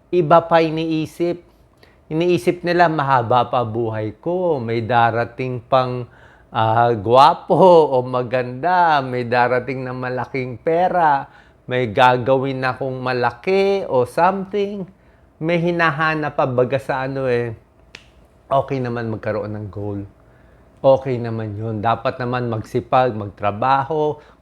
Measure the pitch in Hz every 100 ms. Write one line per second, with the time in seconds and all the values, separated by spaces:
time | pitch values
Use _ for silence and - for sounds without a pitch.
0 | _ 175 151 170 165 165 160 156 165 156
1 | 151 - 170 175 - _ _ _ - _
2 | - 160 175 175 175 175 170 175 170 156
3 | 135 131 113 123 120 127 113 113 113 110
4 | 107 - 165 180 175 143 113 117 113 120
5 | 117 113 117 - 127 123 - 131 127 123
6 | 117 - - - _ 117 113 113 120 113
7 | 110 127 151 175 - 160 185 170 147 127
8 | 127 127 123 127 123 127 165 180 170 147
9 | 131 123 120 123 120 123 120 131 127 127
10 | 127 127 117 135 127 117 165 165 180 180
11 | 156 139 139 - - _ - 127 120 101
12 | 127 127 120 135 139 131 131 120 135 131
13 | 127 127 120 - 185 190 196 196 - 131
14 | 123 - 180 196 190 208 202 208 175 -
15 | _ _ _ - 160 170 175 170 165 147
16 | 156 156 147 151 143 123 127 135 - 135
17 | 135 135 131 120 120 113 _ _ _ -
18 | _ _ _ _ - 135 135 135 123 117
19 | 113 107 110 107 104 107 104 104 104 101
20 | 98 _ _ _ _ _ _ _ 135 131
21 | 135 120 117 113 110 101 113 110 113 113
22 | 131 131 123 123 120 110 - 123 - 131
23 | 127 107 101 - 101 101 131 139 135 156
24 | 151 147 - _